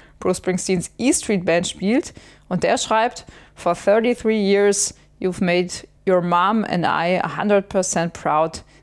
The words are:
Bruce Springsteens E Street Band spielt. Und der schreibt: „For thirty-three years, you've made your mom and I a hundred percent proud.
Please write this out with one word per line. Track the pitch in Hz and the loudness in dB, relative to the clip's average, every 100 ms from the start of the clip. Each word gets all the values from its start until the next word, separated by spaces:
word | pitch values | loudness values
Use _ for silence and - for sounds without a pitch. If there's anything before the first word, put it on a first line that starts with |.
| - - | -20 -6
Bruce | 185 185 | -2 -2
Springsteens | - 180 - 185 - - | -2 -4 -2 -2 -2 -4
E | 240 | 0
Street | - - 196 | 0 0 -2
Band | 175 170 175 | 2 0 0
spielt. | - 190 254 - - - - - | -4 0 0 -2 -12 -20 -20 -6
Und | 180 | -2
der | 180 247 | 0 0
schreibt: | - 220 240 - - - - | 0 0 0 -4 -20 -20 -20
„For | - 175 | -6 -4
thirty-three | 175 - 214 233 240 220 220 | -2 2 2 4 0 0 0
years, | 196 202 202 202 - - _ - | 2 4 4 2 -2 -6 _ -6
you've | 185 175 | -6 -2
made | 180 175 180 - - _ - | 0 0 0 -6 -16 _ 2
your | 180 | 2
mom | 175 175 190 220 | 4 2 2 2
and | - 180 | 0 -2
I | 160 156 170 185 | 0 0 0 0
a | - 147 | -2 -4
hundred | 208 202 196 | 2 2 2
percent | 196 175 180 165 | -4 -2 -2 -4
proud. | - - 151 160 - - - | -4 -2 0 0 -4 -20 -20